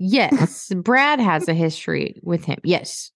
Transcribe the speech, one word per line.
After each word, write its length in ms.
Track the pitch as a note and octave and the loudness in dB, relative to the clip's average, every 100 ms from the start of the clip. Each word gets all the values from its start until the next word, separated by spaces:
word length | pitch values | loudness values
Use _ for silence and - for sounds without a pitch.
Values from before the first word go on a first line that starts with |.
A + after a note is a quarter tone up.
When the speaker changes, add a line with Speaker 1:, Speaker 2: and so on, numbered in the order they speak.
Speaker 1:
Yes, 680 | F#3 B3+ F#3+ C4 E3+ - - | 0 2 4 2 2 -2 -8
Speaker 2:
<laughs> 80 | F#3 | -4
Speaker 1:
Brad 380 | G3 B3+ C#4+ D4 | 2 4 4 2
has 260 | G#3 D#3 F3 | 2 2 0
a 60 | |
history 680 | E3 D#3+ D#3 - D3+ C#3+ - | 0 0 -2 -4 -4 -4 -8
with 200 | F3 E3+ | -4 -4
him. 140 | - - | -2 -4
Yes, 480 | - F3 - - - | 0 -2 -2 -14 -16